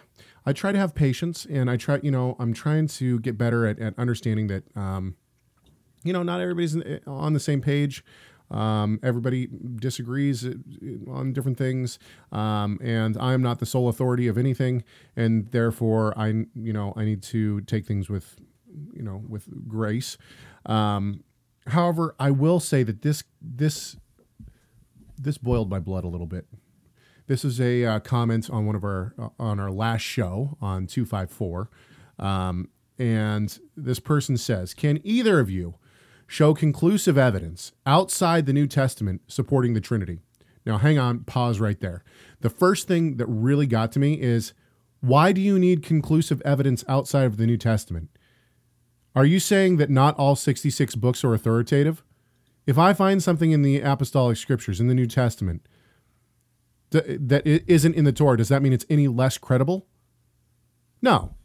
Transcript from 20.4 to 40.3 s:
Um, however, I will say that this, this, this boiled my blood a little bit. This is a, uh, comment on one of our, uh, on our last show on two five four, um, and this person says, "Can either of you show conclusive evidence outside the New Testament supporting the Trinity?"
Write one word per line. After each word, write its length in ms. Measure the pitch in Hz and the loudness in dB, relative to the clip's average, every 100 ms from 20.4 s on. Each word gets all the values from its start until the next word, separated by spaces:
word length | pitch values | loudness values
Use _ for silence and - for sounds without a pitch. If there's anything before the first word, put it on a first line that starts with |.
| - - - | -20 -14 -2
Um, 580 | 107 104 101 101 101 - _ _ _ - | 0 0 0 -4 -8 -14 _ _ _ -2
however, 480 | 165 175 165 160 - | 0 2 0 -4 -2
I 120 | 139 | 0
will 280 | 139 151 175 | 2 2 0
say 240 | - 139 | 0 0
that 180 | 113 104 | 0 -2
this, 220 | 147 147 - _ | -4 -4 -8 _
this, 540 | - 123 151 - - - _ _ _ - - _ _ _ _ _ - - | -12 -4 -4 -4 -10 -18 _ _ _ -20 -20 _ _ _ _ _ -20 -10
this 200 | 139 143 | -6 -4
boiled 320 | 120 120 101 | -2 0 0
my 100 | 95 | -4
blood 240 | 82 92 | -4 -6
a 60 | 87 | -6
little 180 | 87 85 | -8 -8
bit. 180 | 90 - - _ _ _ _ _ _ - | -10 -12 -20 _ _ _ _ _ _ -4
This 200 | 131 143 | -2 -2
is 160 | 120 | 0
a, 240 | 123 123 117 | 0 2 2
uh, 140 | 107 | 0
comment 480 | - 120 117 113 110 | 0 0 0 0 -2
on 160 | 110 107 | -4 -2
one 100 | 104 | -2
of 80 | |
our, 320 | 101 95 95 - | -4 -6 -6 -10
uh, 120 | 110 - | -12 -8
on 180 | 117 101 | -4 -4
our 140 | 98 | -4
last 300 | 95 113 113 | -2 -2 -2
show 560 | - - 92 95 139 147 | -4 -4 -4 -4 -6 -6
on 240 | 101 92 92 | -6 -6 -6
two 200 | - 117 | -6 -4
five 260 | 98 92 | -4 -6
four, 380 | - 95 87 110 _ _ - - - | -8 -8 -8 -10 _ _ -20 -20 -8
um, 480 | 98 95 92 90 92 _ _ - | -4 -2 -4 -6 -8 _ _ -6
and 580 | 123 110 107 107 104 - - - | -2 0 0 -2 -4 -8 -20 -10
this 220 | 127 123 | -6 -6
person 360 | - 147 - 127 | 0 0 0 -2
says, 380 | - 104 90 | -2 -4 -4
"Can 260 | - 147 151 202 | -4 -2 0 0
either 340 | 226 226 175 | 0 4 4
of 100 | 107 | 2
you 260 | 95 87 - _ _ _ _ - | -2 -6 -10 _ _ _ _ -6
show 260 | - 151 | 2 4
conclusive 640 | 151 151 139 170 208 - 139 | 4 2 2 2 2 2 4
evidence 540 | 127 95 82 87 - _ - | 4 2 -6 -12 -18 _ 2
outside 600 | 156 190 - 175 170 139 | 4 2 0 2 2 2
the 80 | |
New 140 | 139 143 | 2 0
Testament 540 | - 131 - 104 92 - | 0 0 -2 -6 -6 -8
supporting 460 | - 113 139 123 | -6 0 2 2
the 60 | 113 | 0
Trinity?" 400 | - 113 87 85 - | -2 -4 -4 -10 -14